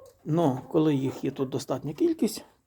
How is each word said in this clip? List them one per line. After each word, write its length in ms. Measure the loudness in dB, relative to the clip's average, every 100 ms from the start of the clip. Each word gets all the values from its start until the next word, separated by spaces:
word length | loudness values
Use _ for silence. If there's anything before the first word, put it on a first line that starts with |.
| -20 _ -2
Но 360 | 2 2 0 0
коли 280 | 2 4 2
їх 280 | 0 -2
є 80 | -6
тут 180 | -2 -4
достатня 440 | -4 -4 -4 -4
кількість 520 | 0 0 2 -2 -2 -14 _